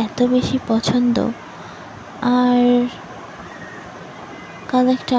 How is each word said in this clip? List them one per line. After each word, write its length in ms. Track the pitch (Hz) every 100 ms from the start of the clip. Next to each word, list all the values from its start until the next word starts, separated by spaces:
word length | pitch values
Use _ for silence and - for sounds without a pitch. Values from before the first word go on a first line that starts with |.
এত 140 | 214 - 247
বেশি 220 | 254 - 254 -
পছন্দ, 480 | 226 - 247 240 233 214 233 - - - - - - - - 240 247
আর 220 | 247 247 247 247 247 - - - - - - - - - - - - - - - - - -
কালারটা 440 | 254 254 262 -